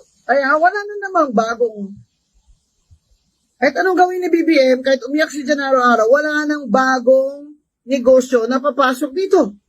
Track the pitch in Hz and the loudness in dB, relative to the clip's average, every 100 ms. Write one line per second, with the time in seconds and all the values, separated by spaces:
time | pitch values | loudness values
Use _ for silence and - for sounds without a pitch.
0 | - _ - 269 269 311 349 403 415 415 | -20 _ -4 -2 0 2 2 0 -8 -10
1 | 392 359 285 226 226 233 233 214 196 - | -4 -2 0 0 -2 -2 -4 -6 -14 -16
2 | _ _ _ _ _ _ _ _ _ _ | _ _ _ _ _ _ _ _ _ _
3 | _ _ _ _ _ - 277 311 370 359 | _ _ _ _ _ -2 -2 0 0 2
4 | 359 359 359 330 320 302 262 254 262 262 | 0 0 -2 0 2 2 4 2 0 -2
5 | 254 302 311 294 269 285 269 262 247 226 | -2 -2 -2 -4 -4 -2 0 2 2 2
6 | 220 285 302 302 294 294 254 254 262 262 | 4 2 2 -2 -4 -6 0 0 2 0
7 | 247 262 269 285 294 - _ _ 233 262 | 2 2 0 -8 -18 -20 _ _ -6 0
8 | 247 262 254 247 226 262 285 - 262 262 | 4 4 4 -2 0 -2 -2 0 0 0
9 | 285 277 392 381 208 - | -6 -4 0 2 0 -4